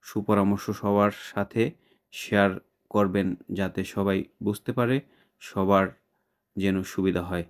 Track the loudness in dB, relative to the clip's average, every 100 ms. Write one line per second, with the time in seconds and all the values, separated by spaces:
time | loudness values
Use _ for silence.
0 | -6 -6 2 2 4 0 -2 -4 0 4
1 | 2 0 -10 -6 -4 -2 -2 -4 _ _
2 | _ -16 -2 2 2 0 _ _ _ 0
3 | 2 2 -2 -4 -8 -4 -4 -4 -6 -2
4 | 0 0 -4 _ -6 -4 -6 -2 0 -2
5 | -4 _ _ _ -10 -2 4 4 4 -4
6 | _ _ _ _ _ -4 0 0 -2 0
7 | 0 0 -2 -6 -6